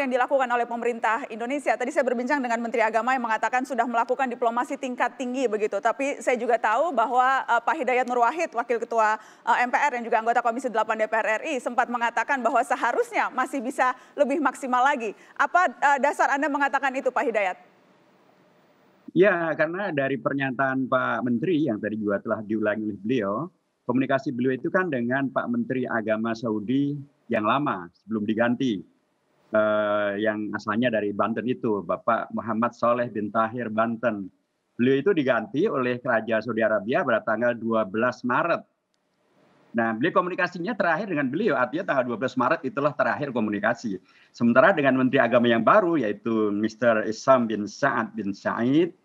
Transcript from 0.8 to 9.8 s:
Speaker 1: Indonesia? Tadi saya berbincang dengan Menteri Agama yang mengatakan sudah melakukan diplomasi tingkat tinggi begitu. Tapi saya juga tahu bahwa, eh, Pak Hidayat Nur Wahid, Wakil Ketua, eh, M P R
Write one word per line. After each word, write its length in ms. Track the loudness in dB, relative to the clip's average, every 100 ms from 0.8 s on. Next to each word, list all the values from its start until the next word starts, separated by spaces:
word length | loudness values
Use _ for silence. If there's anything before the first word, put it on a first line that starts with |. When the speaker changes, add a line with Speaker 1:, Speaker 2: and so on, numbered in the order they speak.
| -4 0 0 0 -4
Speaker 1:
Indonesia? 480 | -8 -6 -4 0 0
Tadi 160 | 0
saya 80 | 0
berbincang 400 | 0 0 0 0
dengan 160 | 0 -4 -2
Menteri 160 | 0
Agama 320 | 2 2 0
yang 80 | 0 0
mengatakan 400 | -2 0 0 -2
sudah 160 | -2 0
melakukan 400 | 0 0 0 -2
diplomasi 480 | 0 -2 0 -4
tingkat 480 | -4 -6 -2 -2 -2
tinggi 240 | -6 -2 -2
begitu. 320 | 0 -2 0
Tapi 400 | -2 0 -2 -2
saya 160 | -2
juga 240 | 0 2 2
tahu 320 | 2 2 0
bahwa, 560 | 0 2 4 4 2 2
eh, 160 | 0
Pak 140 | 2 -2
Hidayat 320 | 0 0 2
Nur 160 | 2 2
Wahid, 240 | 0 -4 -4
Wakil 240 | -2 -2
Ketua, 400 | -2 2 2 0
eh, 360 | -6 -8 0 0
M 80 | 2
P 80 |
R 140 | 2